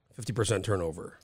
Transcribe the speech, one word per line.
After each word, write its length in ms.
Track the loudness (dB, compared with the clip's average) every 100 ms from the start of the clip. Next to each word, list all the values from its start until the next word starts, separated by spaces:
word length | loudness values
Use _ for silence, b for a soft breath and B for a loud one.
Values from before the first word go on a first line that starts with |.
| _
fifty 180 | -8 -4
percent 320 | 0 2 2
turnover. 540 | 2 2 0 -4 -10 -16